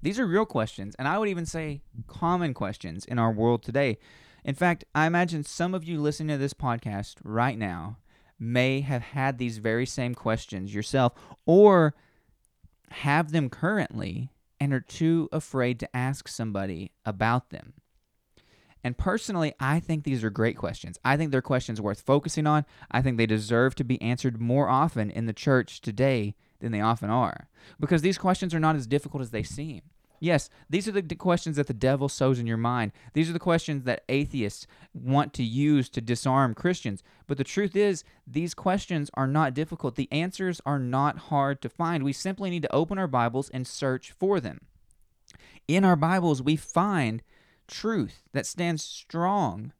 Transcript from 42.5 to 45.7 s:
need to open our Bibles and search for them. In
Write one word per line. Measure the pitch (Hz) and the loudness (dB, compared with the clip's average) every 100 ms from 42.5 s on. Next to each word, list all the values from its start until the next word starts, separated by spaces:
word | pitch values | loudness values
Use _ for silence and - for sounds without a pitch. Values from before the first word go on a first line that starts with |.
need | 175 | -4
to | 143 | 0
open | 135 165 196 | 0 0 -2
our | 185 | -2
Bibles | 131 117 123 143 | 0 0 0 -6
and | 131 | -8
search | 127 - 139 127 - | -8 -4 -2 -4 -6
for | - 190 196 | -4 0 0
them. | 117 67 - _ _ _ _ _ _ - - - | -2 -10 -18 _ _ _ _ _ _ -20 -20 -20
In | - | 0